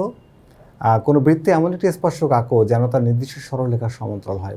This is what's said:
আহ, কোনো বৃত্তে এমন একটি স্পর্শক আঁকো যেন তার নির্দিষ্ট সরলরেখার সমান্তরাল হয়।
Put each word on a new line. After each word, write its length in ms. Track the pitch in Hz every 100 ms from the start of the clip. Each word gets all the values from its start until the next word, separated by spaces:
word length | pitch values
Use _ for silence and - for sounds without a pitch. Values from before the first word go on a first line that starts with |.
| 202 - _ _ - - - -
আহ, 180 | 117 113
কোনো 220 | 123 147
বৃত্তে 300 | 135 160 160
এমন 240 | 165 170
একটি 180 | 180 190
স্পর্শক 380 | 165 175 160 156
আঁকো 320 | 127 120 120
যেন 180 | 107 117 120
তার 160 | 131
নির্দিষ্ট 320 | 120 120 135 -
সরলরেখার 500 | - 131 127 117 113
সমান্তরাল 500 | - 110 104 - 98
হয়। 180 | 98